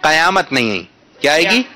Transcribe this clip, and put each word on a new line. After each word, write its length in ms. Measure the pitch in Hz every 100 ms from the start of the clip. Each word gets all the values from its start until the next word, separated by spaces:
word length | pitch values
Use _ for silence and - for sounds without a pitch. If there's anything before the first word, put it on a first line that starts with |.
قیامت 520 | 156 160 170 190 165
نہیں 180 | 135 117
ہے۔ 120 | 98 87 _ _ -
کیا 120 | 139
آئے 120 | 156 185
گی؟ 120 | 226 247